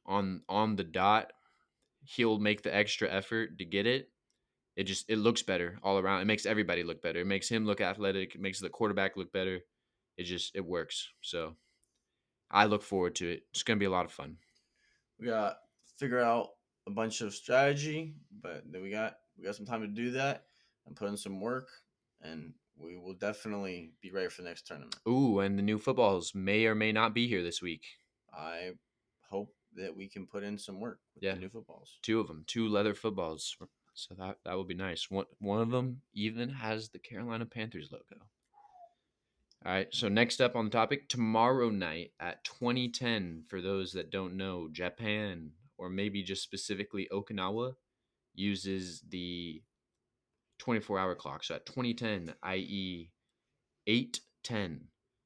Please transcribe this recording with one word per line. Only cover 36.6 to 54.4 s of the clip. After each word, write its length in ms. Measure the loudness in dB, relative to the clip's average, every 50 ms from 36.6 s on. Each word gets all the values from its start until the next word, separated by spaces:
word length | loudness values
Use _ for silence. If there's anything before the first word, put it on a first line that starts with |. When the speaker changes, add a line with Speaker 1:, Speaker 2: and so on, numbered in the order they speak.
| -4 -4 -4 -4 -6 -8
Speaker 1:
the 80 | -14
Carolina 480 | -18 -16 -12 -10 -8 -6 -4 -4 -4 -6
Panthers 460 | -6 -6 -8 -8 -6 -8 -10 -12 -12
logo. 340 | -14 -16 -18 -20 -20 -20 -20 _ _ _ _ _ _ -20 -20 -20 -20 -20 -20 -20 _ _ _ _ _ _ _ _ _ _ _ _ _ _ -4
All 80 | 0 0
right, 200 | 0 0 0 -2
so 140 | -2 0
next 320 | 4 4 4 4 4 4 4
up 160 | 4 4 4
on 100 | 2 0
the 60 | 2
topic, 380 | 2 2 4 2 2 -2 -2 -4
tomorrow 600 | 0 0 2 4 6 6 6 6 6 4 4 2
night 440 | 2 0 -2 -2 -4 -6 -8 -10 _ -10
at 240 | -8 -8 -8 -8 -12
twenty 440 | -14 -8 -4 -2 0 0 0 0 -2
ten, 540 | -2 -2 -2 0 0 0 -2 -4 -6 -10 -10
for 140 | -8 -6 -4
those 300 | -2 0 0 0 -2 -2 -4
that 160 | -6 -6 -4
don't 280 | -4 -4 -4 -4 -4
know, 320 | -4 -4 -4 -4 -4 -6 -6
Japan, 800 | -6 -4 -4 -4 -4 -4 -2 -2 0 0 0 -2 -4 -6 -10 -14 -16 _ -20 -20 _
or 120 | -10 -8 -4
maybe 340 | -2 -2 -2 -2 -2 -4 -4
just 180 | -4 -4 -6
specifically 680 | -6 -8 -8 -8 -6 -4 -4 -4 -6 -6 -4 -6 -4 -2
Okinawa, 640 | -4 -4 -4 -4 -4 -2 -2 -2 0 -2 -4 -4 -6 _ _ _ _ _ _ _ _ _ _ _ -6
uses 680 | -2 0 0 0 0 -2 -2 -2 -2 -4 -6 -10 -14
the 600 | -14 -10 -8 -6 -6 -6 -6 -6 -6 -8 -10 -12 -16 _ _ _ _ _ _ _ _ _ _ _ _ _ _ _ _ _ _
twenty-four 400 | -8 -2 0 0 0 0 0 0
hour 160 | 0 2 0 -2
clock. 300 | -2 -6 -8 -8 -8 -6
So 120 | -6 -8
at 100 | -8 -8
twenty 280 | -10 -6 -4 -2 -2 -2
ten, 400 | -2 -2 -2 -2 -2 -4 -8 -10 -8
i 140 | -6 -4 -4
e 560 | -4 -4 -4 -4 -4 -4 -4 -6 -8 -10 -14 _ _ _ _ _ _ _ _ _ _ _ _ _ _ 0
eight 340 | 2 4 4 2 0 -4 -8 -8 _ _ _